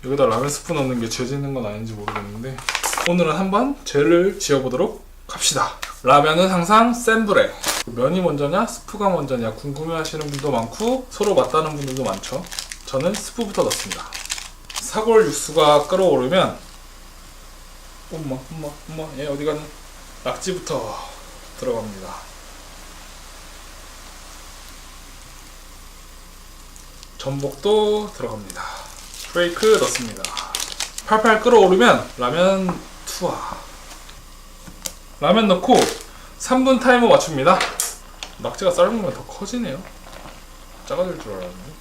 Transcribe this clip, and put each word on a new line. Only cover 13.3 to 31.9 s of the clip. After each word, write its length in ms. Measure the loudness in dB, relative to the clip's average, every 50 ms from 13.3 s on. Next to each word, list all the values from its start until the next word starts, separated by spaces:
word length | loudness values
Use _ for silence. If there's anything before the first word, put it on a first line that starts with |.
| -6 -6 -6 -4 -2 0 0
넣습니다. 400 | 0 -2 -4 -6 -8 -8 -10 -10 -12 -12 -12 -8 -8 -8 -8 -8 -14 -18 -20 -20 -12 -12
사골 520 | -10 -10 -6 -6 -2 0 6 6 6 6
육수가 640 | 6 0 -4 -6 -2 2 4 6 8 6 6 4 2
끓어오르면, 680 | 2 4 4 4 4 4 2 2 4 2 2 2 -2 -10 -16 -18 -20 -20 -20 -20 -20 -20 -20 -20 -20 -20 -20 -20 -20 -20 -20 -20 -20 -20 -20 -20 -20 -20 -20 -20 -20 -20 -16 -14
엄마, 240 | -12 -10 -6 -6 -8 -8 -8 -14
엄마, 160 | -12 -10 -10 -12 -12 -14 -16 -12
엄마, 300 | -10 -10 -10 -10 -8 -8
얘 80 | -6
어디 180 | -6 -4 -2 -2
가니? 160 | -4 -4 -4 -8 -12 -16 -18 -20 -20 -20 -20 -18 -18 -18 -8
낙지부터 720 | -6 -6 -6 -4 -6 -6 -6 -6 -6 -6 -6 -6 -6 -6 -10 -10 -12 -14 -16 -18 -18 -18 -18 -18 -18 -18 -14 -8
들어갑니다. 560 | -4 -4 -4 -4 -6 -8 -12 -12 -12 -12 -14 -14 -14 -18 -18 -20 -20 -18 -18 -18 -18 -18 -18 -18 -18 -18 -18 -18 -18 -18 -18 -18 -18 -18 -18 -18 -18 -18 -18 -18 -18 -18 -18 -18 -18 -18 -18 -18 -18 -18 -18 -18 -18 -18 -18 -18 -18 -18 -18 -18 -18 -18 -18 -18 -18 -18 -18 -18 -18 -18 -18 -18 -18 -18 -18 -18 -18 -20 -20 -20 -20 -20 -20 -20 -20 -20 -20 -20 -20 -20 -20 -20 -20 -20 -20 -20 -20 -20 -20 -20 -20 -20 -20 -20 -20 -20 -20 -20 -20 -20 -16 -8
전복도 920 | -6 -6 -4 -2 -4 -4 -6 -2 2 4 4 4 4 4 2 0 -2 -6
들어갑니다. 760 | -8 -8 -8 -8 -8 -10 -12 -12 -12 -10 -10 -10 -10 -12 -14 -16 -18 -18 -18 -18 -16 -14 -14 -6
프레이크 440 | 0 0 0 0 0 2 4 4 6 6
넣습니다. 440 | 4 0 0 -4 -6 -8 -10 -12 -12 -10 -10 -10 -10 -6 -6 -6 -6 -6 -6 -8 -8 -8 -8 -12 -2
팔팔 360 | 0 0 4 4 4 4 4
끓어오르면 680 | 4 6 8 8 8 8 6 6 6 6